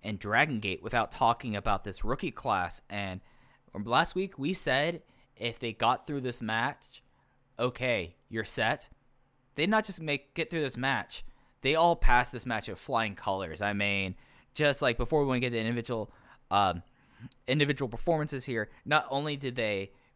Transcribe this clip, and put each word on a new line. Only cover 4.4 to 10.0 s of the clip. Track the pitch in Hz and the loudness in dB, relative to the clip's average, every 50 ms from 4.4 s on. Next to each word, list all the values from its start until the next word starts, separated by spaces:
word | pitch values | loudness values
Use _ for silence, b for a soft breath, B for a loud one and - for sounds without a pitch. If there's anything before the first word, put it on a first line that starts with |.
| 135 151 185 | -4 -2 0
said | - - 147 127 135 147 165 170 151 - _ _ _ _ _ _ | 0 2 2 2 2 2 0 -2 -6 -10 _ _ _ _ _ _
if | - - 117 113 - | -8 -8 -8 -6 -6
they | - 117 110 | -6 -8 -2
got | - 120 117 127 113 - | 2 2 2 2 2 -2
through | - 151 139 | -4 -6 -4
this | 127 127 117 - 117 | -4 -4 -4 -4 -4
match, | 107 110 113 120 135 139 - - - - - - _ _ _ _ _ _ _ _ _ _ - | -2 0 0 0 -2 -4 -8 -14 -18 -20 -20 -20 _ _ _ _ _ _ _ _ _ _ -2
okay, | 117 127 - - 127 127 120 104 87 82 - _ _ - | -2 -2 -2 -2 -2 0 0 0 -2 -4 -10 _ _ -6
you're | 110 113 107 | -4 -4 -4
set. | - - - 110 110 139 - - - - - _ _ _ _ _ _ _ _ _ _ _ | -2 -2 0 2 0 0 -2 -6 -12 -20 -20 _ _ _ _ _ _ _ _ _ _ _
They | - 156 | -2 0
did | 190 | 2
not | 214 220 214 | 2 2 0
just | - 190 - | 0 -4 -6